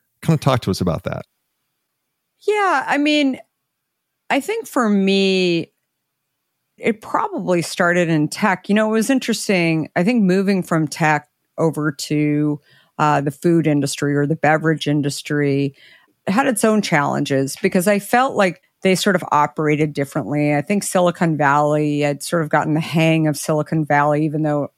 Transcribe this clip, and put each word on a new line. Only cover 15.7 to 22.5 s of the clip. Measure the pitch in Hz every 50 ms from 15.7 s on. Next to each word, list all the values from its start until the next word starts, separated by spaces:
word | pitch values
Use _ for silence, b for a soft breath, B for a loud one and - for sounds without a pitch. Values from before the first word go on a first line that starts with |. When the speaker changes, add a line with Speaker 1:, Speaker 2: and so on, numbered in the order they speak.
| 139 b b b b b b b b _ _
Speaker 2:
had | - 190 233 277
its | 285 233 - -
own | 220 214 214
challenges | 202 - 170 147 143 139 131 139 143 - 139 135 135 135 - -
because | - 185 - 190 170 208
I | 208 202
felt | 202 - - 240 262 277 226
like | 208 196 185 170 - _ _ _ _
they | - 190 185
sort | 175 - 208 185
of | 175 - -
operated | - 147 147 147 - - 156 147 151 147 156 151 143
differently. | 143 139 135 - 156 139 180 151 147 147 147 147
I | 143
think | 143 - 208 202
Silicon | - - - 185 180 175 170 - 180 170 156 139
Valley, | 147 139 139 147 151 147 151 151 151 151 147 147 147
I'd | 147 147 -
sort | - - - 170
of | 156 147